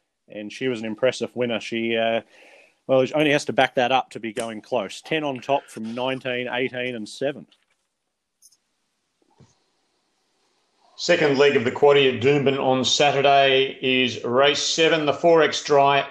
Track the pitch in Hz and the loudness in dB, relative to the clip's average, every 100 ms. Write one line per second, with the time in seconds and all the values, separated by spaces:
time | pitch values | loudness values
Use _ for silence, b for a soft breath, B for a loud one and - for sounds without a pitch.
0 | _ _ _ 104 104 - 131 113 113 110 | _ _ _ -14 -14 -6 -4 -4 -6 -2
1 | 127 - 117 120 120 107 - 117 113 113 | -2 -2 -8 -6 -4 -4 -6 -6 -4 -2
2 | 113 113 - b b b b b - 131 | -2 -4 -6 b b b b b -2 0
3 | 131 151 151 143 - 113 131 131 120 127 | 0 0 0 0 -2 0 0 0 0 0
4 | - 117 113 113 117 110 - 123 98 - | -4 -10 -10 -8 -8 -10 -6 -6 -6 -10
5 | - 160 147 123 - 143 - 117 113 120 | -6 -6 -4 -6 -4 -4 -4 -14 -12 -6
6 | 127 131 131 123 123 120 127 127 123 117 | -6 -6 -6 -8 -6 -6 -6 -6 -8 -10
7 | 107 - 139 131 - _ _ _ _ _ | -12 -8 -8 -8 -16 _ _ _ _ _
8 | _ _ _ _ _ _ _ _ _ _ | _ _ _ _ _ _ _ _ _ _
9 | _ _ _ _ _ _ _ _ _ _ | _ _ _ _ _ _ _ _ _ _
10 | _ _ _ _ _ _ _ _ _ - | _ _ _ _ _ _ _ _ _ -8
11 | - 170 151 135 143 135 120 - 143 143 | 0 2 2 4 4 4 0 2 4 6
12 | 135 117 131 147 135 139 135 131 120 - | 4 2 2 2 0 0 0 0 0 2
13 | 147 135 139 139 139 131 135 - 131 127 | 2 2 4 4 4 2 0 -2 -2 0
14 | 123 107 120 123 143 147 - - 160 160 | 0 -2 -2 2 2 2 -2 0 2 2
15 | 147 135 170 160 151 - - 143 139 139 | 0 0 4 4 4 0 2 4 4 2
16 | - | -2